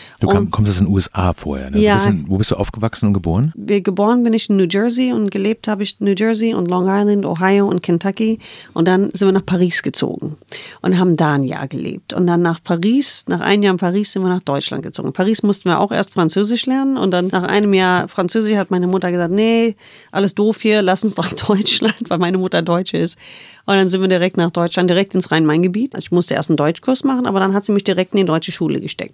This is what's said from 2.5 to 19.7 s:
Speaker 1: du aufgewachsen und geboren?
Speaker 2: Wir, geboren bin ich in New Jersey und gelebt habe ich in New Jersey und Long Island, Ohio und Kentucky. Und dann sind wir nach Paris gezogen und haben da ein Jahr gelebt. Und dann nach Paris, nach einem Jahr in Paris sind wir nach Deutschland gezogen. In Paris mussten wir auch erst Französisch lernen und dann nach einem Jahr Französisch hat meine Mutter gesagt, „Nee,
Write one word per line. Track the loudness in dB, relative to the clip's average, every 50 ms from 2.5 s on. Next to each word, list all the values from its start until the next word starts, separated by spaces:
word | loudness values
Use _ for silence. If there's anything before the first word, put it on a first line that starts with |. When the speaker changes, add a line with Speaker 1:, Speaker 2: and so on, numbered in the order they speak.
Speaker 1:
du | 0
aufgewachsen | -2 -2 -4 -4 -4 -4 -4 -2 -2 0
und | 0 2
geboren? | 2 0 0 0 2 0 0 -2
Speaker 2:
Wir, | -6 -4 -2 -2 0
geboren | 0 -2 -2 0 2 2 2 2 2
bin | 2
ich | 0 0 0 0
in | 2
New | 2 2 2
Jersey | 0 0 0 0 0 0 0 0
und | 0 0 -2 -2
gelebt | -2 -2 -2 -2 -4 -2 -4
habe | -4 -4 -2 -4
ich | -6 -6 -2
in | 0
New | 0 0
Jersey | 2 0 0 0 0 0 0 0
und | 0 0 0
Long | 0 0 2
Island, | 2 2 2 2 2 2 2 0
Ohio | -2 -2 0 2 2 4 4 4
und | 2 0 -2 0
Kentucky. | 0 0 0 0 -2 -2 0 -2 -2 -2 -4 -6 -14 -20 -20 -20 -8 -2
Und | 0 2
dann | 4 4 2 2 0 0
sind | 2 2
wir | 2 2
nach | 2 0
Paris | 0 0 2 2 2 0 -2 -4
gezogen | -4 -4 -4 -4 -4 -4 -6 -8 -10 -10 -12 _ -18 -18 -18 -18 -20 -16 -4
und | 0 0 2
haben | 4 4 2 4
da | 2 2 2 2
ein | 0 0
Jahr | -2 -4 -6 -8
gelebt. | -8 -8 -8 -8 -8 -10 -10 -12 -8 -2
Und | 0 2
dann | 2 2 2
nach | 2 0 0 -2 -2
Paris, | -2 -2 0 2 2 2 2 2 0 -2 -4 -4
nach | -4 -4 -2
einem | 0 0 2 2 2
Jahr | 2 2
in | 2
Paris | 0 0 0 0 -2 -2 -4
sind | -2
wir | 0 0
nach | -2 -2
Deutschland | -2 -4 -4 -4 -4 -6 -8 -8
gezogen. | -8 -8 -10 -6 -6 -6
In | -2
Paris | 0 0 0 0 2 2
mussten | 0 0 0 0
wir | 0 2 2
auch | 0 0
erst | 0 -2 -2 -2
Französisch | 0 0 0 2 2 0 0 0 -2 -2 -2
lernen | -2 -2 0 0 0 0
und | 0 0 0
dann | 0 0 0
nach | 0 0 -2 0
einem | 0 0 2 2 4 4
Jahr | 4 4 4 2 0 0
Französisch | -2 -4 -4 -2 -2 -2 -2 0 0 0
hat | 0 0 0
meine | 0 0 0
Mutter | 0 0 0 0 -2
gesagt, | -2 0 0 0 2
„Nee, | 2 2 2 2 2 2 0